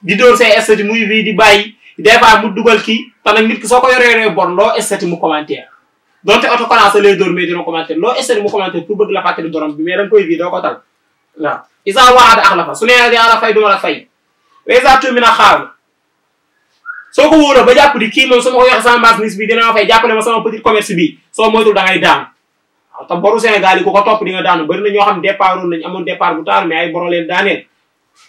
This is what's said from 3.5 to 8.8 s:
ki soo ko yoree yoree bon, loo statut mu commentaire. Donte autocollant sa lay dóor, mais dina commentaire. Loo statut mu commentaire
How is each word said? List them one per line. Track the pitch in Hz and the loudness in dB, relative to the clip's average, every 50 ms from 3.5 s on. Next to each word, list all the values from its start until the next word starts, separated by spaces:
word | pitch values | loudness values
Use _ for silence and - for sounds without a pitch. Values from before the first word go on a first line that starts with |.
| - - | -2 -4
ki | - | -2
soo | 214 247 254 | 0 2 2
ko | 254 254 | 2 2
yoree | 254 254 240 233 | 2 2 2 2
yoree | 226 226 220 202 165 | 2 2 0 -2 -2
bon, | 196 185 175 180 | -2 -2 -2 0
loo | 196 214 233 214 202 | 0 0 0 0 -2
statut | - - 202 - 180 | -4 -6 -6 -6 -4
mu | 175 175 165 | -6 -4 -4
commentaire. | 170 160 156 151 151 151 139 - - - _ _ _ _ _ _ _ _ _ _ - | -4 -4 -4 -4 -6 -8 -10 -10 -12 -16 _ _ _ _ _ _ _ _ _ _ -2
Donte | 175 214 233 254 | 0 0 0 0
autocollant | - 240 240 233 - 220 226 202 202 | 0 -2 -2 0 2 2 4 4 4
sa | 208 208 | 4 4
lay | 202 202 190 | 4 2 2
dóor, | 175 190 175 | 2 0 -2
mais | 175 180 170 | -2 -4 -4
dina | 165 175 175 165 | -4 -6 -6 -6
commentaire. | 170 165 160 156 - 156 160 | -6 -6 -6 -6 -6 -6 -4
Loo | 196 240 247 269 | -2 -2 -2 -2
statut | - - 233 208 | -2 -2 -2 -2
mu | 202 202 | -2 -4
commentaire | 226 202 190 185 180 170 | -4 -4 -6 -6 -6 -8